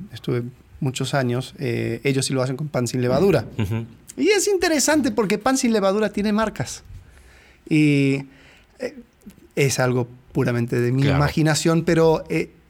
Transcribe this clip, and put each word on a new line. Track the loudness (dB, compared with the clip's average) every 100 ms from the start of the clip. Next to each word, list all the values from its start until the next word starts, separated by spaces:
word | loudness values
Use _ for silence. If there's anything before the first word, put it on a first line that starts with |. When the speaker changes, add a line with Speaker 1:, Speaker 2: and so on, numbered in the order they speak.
| -10
Speaker 1:
estuve | -12 -6 -4 -6 -12 -20 -6
muchos | -6 -4 -4
años, | -2 0 -2 -6 -8
eh, | -6 -4 -4 -4
ellos | -2 0 0
sí |
lo | -2
hacen | -2 -4
con | -4
pan | -4 -2
sin | -2
levadura. | 0 2 4 2 0 -4
Speaker 2:
Ujú. | -4 -4 -6 -14 -16 -2
Speaker 1:
Y | 2
es | 2 2
interesante | 0 2 0 2 2 2
porque | 0 0 0
pan | 0 0
sin | 2
levadura | 2 2 2 0
tiene | -2 0
marcas. | 0 0 -4 -8 -10 -16 -20 -20 -20 -20 -20 -20 _ 0
Y, | 2 4 4 2 0 -4 -16 -20 -20 _ -12
eh, | -12 -12 -20 _ -20 -20 -10
es | 0 0 2
algo | 0 0 -2 -8 -8
puramente | -2 0 0 0 0
de | 0
mi | 2
Speaker 2:
Claro. | 2 2
Speaker 1:
imaginación, | 2 2 2 2 2 0
pero, | 2 4 4 2 0
eh, | -4 -4 -10 _